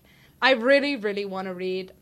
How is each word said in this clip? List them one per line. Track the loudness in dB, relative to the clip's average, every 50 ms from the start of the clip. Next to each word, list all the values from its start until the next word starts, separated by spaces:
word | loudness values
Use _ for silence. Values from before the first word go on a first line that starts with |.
| _ _ _ _ _ _ _ _
I | 2 2
really, | 4 4 4 4 4 4 4 0 -2
really | -4 -4 -4 -4 -6 -6
wanna | -8 -8 -8 -8 -8
read | -8 -6 -6 -6 -6 -6 -8 -10 -16 _